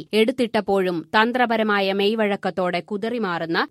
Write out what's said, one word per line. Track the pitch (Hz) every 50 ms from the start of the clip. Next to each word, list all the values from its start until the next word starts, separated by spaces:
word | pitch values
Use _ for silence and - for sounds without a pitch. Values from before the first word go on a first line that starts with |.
| 147 - -
എടുത്തിട്ടപ്പോഴും | 214 220 220 254 - 247 220 - 220 202 - 196 196 190 185 180 165 156 -
തന്ത്രപരമായ | - 214 220 240 240 254 254 226 233 220 220 214 208 202 196 190 196
മെയ്വഴക്കത്തോടെ | 202 196 202 220 226 214 202 202 190 - 190 170 196 185 180 175 175
കുതറിമാറുന്ന | 175 - 214 202 196 226 240 247 214 185 175 165 170 160 170 185 254 302